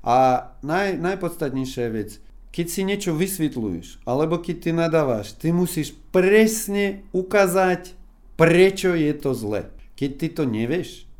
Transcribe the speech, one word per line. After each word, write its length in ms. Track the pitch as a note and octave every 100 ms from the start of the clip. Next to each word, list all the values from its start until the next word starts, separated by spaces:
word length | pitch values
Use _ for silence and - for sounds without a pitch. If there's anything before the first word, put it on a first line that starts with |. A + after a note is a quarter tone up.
A 480 | - B2 C3 B2 - -
naj-, 360 | C#3 F3 G3 E3+
najpodstatnejšia 880 | E3+ F#3+ E3+ - D3 C3 C3 C3 A#2+
vec, 280 | A2 G2 - - - -
keď 160 | - E3+
si 140 | -
niečo 320 | F#3+ G3+ F#3 D#3
vysvetľuješ, 880 | F#3 F#3+ D3+ B2 G#2+ E2+ - -
alebo 320 | - C3 D#3+ E3
keď 120 | E3+ E3
ty 120 | E3 E3
nadávaš, 640 | E3 D#3+ C#3 A2 G2+ -
ty 160 | D#3 F3
musíš 400 | F3 - D3 - -
presne 960 | F#3 F#3+ G#3+ A3 A3 - G3+ G3+ G3 - F#3
ukázať, 800 | F#3 G#3 G3 F#3 F#3 F3+ - - - _ - -
prečo 560 | E3 F3 F#3+ F#3+ F#3
je 240 | E3+ D3 D3
to 160 | C#3
zle. 400 | A#2+ G#2+ G#2 - - - -
Keď 140 | C#3 -
ty 80 | E3 E3
to 80 |
nevieš 640 | C#3 A2 A#2+ E3+ - - -